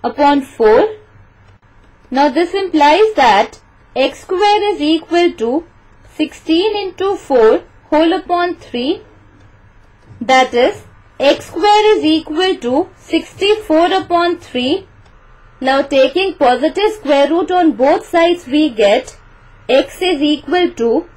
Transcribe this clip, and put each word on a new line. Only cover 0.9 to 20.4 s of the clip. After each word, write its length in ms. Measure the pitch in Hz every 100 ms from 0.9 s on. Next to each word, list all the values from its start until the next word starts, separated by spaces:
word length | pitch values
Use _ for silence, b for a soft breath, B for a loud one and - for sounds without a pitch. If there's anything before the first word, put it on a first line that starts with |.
| - - - - _ - _ _ _ - _ _
Now 180 | 254 285
this 240 | 262 349
implies 600 | 392 381 311 285 320 440 427
that 440 | 254 196 226 - _ _ _ -
x 260 | 269 -
square 520 | - 370 415 415 415
is 60 | 330
equal 520 | 294 320 - 339 349
to 320 | - 226 277 - _ _ _ - -
sixteen 640 | 311 - - 320 415 415
into 380 | 392 - 381 370
four 480 | - 262 220 302 - - _
whole 240 | 302 330
upon 420 | 370 - 349 349 339
three. 460 | - 247 254 415 - - _ _ - _ _ _ _ _ - -
That 320 | 226 262 254
is, 300 | 240 269 415 - - _ _
x 280 | 262 330 -
square 500 | - 415 415 427 392
is 80 | 294
equal 500 | 311 320 311 370 339
to 320 | 240 262 381 -
sixty-four 960 | - 330 320 - 392 440 - 311 349
upon 460 | 392 - 339 349 339
three. 500 | - 254 247 359 - - - - _ - - _
Now 220 | 262 269
taking 540 | 277 277 262 359 392 -
positive 560 | 262 247 302 311 427
square 360 | 427 277 285 277
root 220 | 330 381
on 220 | 359 330
both 320 | 220 269 370 -
sides, 400 | 339 339 339 -
we 220 | 285 302
get 480 | 220 202 233 - - - - - - -
x 340 | 262 - -
is 200 | 359 311
equal 480 | 294 294